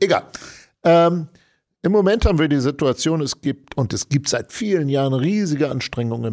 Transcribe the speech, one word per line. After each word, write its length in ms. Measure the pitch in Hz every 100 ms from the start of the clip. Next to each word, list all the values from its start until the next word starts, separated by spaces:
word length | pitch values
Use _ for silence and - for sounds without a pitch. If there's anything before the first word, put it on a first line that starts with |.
Egal. 240 | 196 123 - - - - - _
Ähm, 440 | 170 170 170 175 156 _ _ _ _ _
im 100 | 175
Moment 340 | 208 190 226 226
haben 120 | 165
wir 100 | 156
die 120 | 143
Situation, 600 | 131 139 143 120 160 160
es 180 | 139 -
gibt, 360 | 139 135 - -
und 160 | 117
es 160 | 113 -
gibt 200 | 143 -
seit 240 | 120 -
vielen 360 | - 214 185 143
Jahren 260 | 139 135
riesige 560 | 131 151 214 190 143 147
Anstrengungen 540 | 131 - - 117 117 117